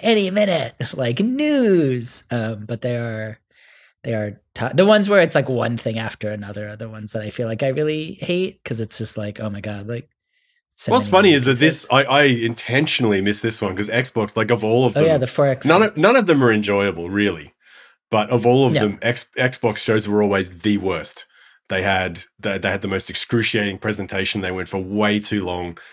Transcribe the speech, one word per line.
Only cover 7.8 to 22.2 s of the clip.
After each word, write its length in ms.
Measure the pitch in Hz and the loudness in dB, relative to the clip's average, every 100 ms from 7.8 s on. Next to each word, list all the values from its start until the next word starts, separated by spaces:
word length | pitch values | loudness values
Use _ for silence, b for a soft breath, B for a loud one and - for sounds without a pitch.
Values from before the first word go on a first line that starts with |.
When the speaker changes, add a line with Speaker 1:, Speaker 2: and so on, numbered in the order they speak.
| 151 156 160 - | -2 -4 -8 -10
Speaker 1:
hate, 420 | - 180 185 - | -4 -2 -2 -6
'cause 160 | - 113 | -8 -6
it's 200 | 110 - | -6 -8
just 180 | 110 - | -8 -6
like, 240 | 104 104 | -8 -8
oh 100 | 110 | -8
my 100 | 101 | -8
God, 280 | 104 101 104 | -10 -10 -8
like, 200 | 117 - _ _ _ _ _ _ - | -10 -10 _ _ _ _ _ _ -10
so 140 | - | 0
Speaker 2:
What's 140 | 247 208 | 2 4
Speaker 1:
many 40 | |
Speaker 2:
funny 180 | 190 202 | 6 6
Speaker 1:
moving 60 | 143 | 6
Speaker 2:
is 60 | 127 | 4
that 120 | 123 | 4
Speaker 1:
pieces. 240 | 160 135 | 4 2
Speaker 2:
this, 20 | - | 2
I, 140 | 131 | 2
I 180 | 139 143 | 4 4
intentionally 1000 | 143 117 117 117 - 127 151 - 113 98 | 4 2 -2 -4 -2 -2 0 0 2 2
missed 200 | 98 104 | 0 -2
this 200 | 113 - | -2 -2
one 120 | 101 | -4
'cause 140 | 92 104 | -4 -2
Xbox, 480 | 117 131 113 104 113 | -2 -2 -2 -4 -2
like, 140 | 110 | 0
of 120 | 117 | 0
all 220 | 110 120 | 2 2
of 100 | 127 | 2
Speaker 1:
Oh, 60 | 143 | 4
yeah, 120 | 160 | 2
Speaker 2:
them, 100 | 151 | 2
Speaker 1:
the 40 | 120 | 0
four 200 | - 139 | 0 2
X 180 | 127 | 2
Speaker 2:
none 160 | 143 175 | 4 4
Speaker 1:
one. 80 | 214 | 4
Speaker 2:
of, 80 | 156 | 4
none 200 | 190 262 | 4 4
of 100 | 180 | 4
them 180 | 143 | 4
are 80 | 123 | 6
enjoyable, 560 | 107 101 101 101 85 87 | 4 2 2 2 -2 -4
really. 440 | 101 101 82 76 _ b b b b - | 0 0 -2 -10 _ b b b b -2
But 180 | 107 104 | 0 2
of 160 | 123 | 2
all 220 | 117 131 131 | 4 6 4
of 80 | |
Speaker 1:
No. 60 | 123 | 4
Speaker 2:
them, 160 | 107 95 | 0 0
X-, 240 | 110 123 - - | -2 -4 -6 -2
Xbox 400 | 127 - 117 104 | -2 0 -2 -2
shows 280 | - 107 104 | 0 0 2
were 160 | 104 | 2
always 280 | 104 98 90 87 | 2 2 -2 -4
the 180 | 107 101 | 0 0
worst. 480 | 95 85 76 - - b b b - | 0 -4 -6 -12 -18 b b b -6
They 100 | 95 | -2
had, 440 | 98 95 92 82 | 0 0 -2 -6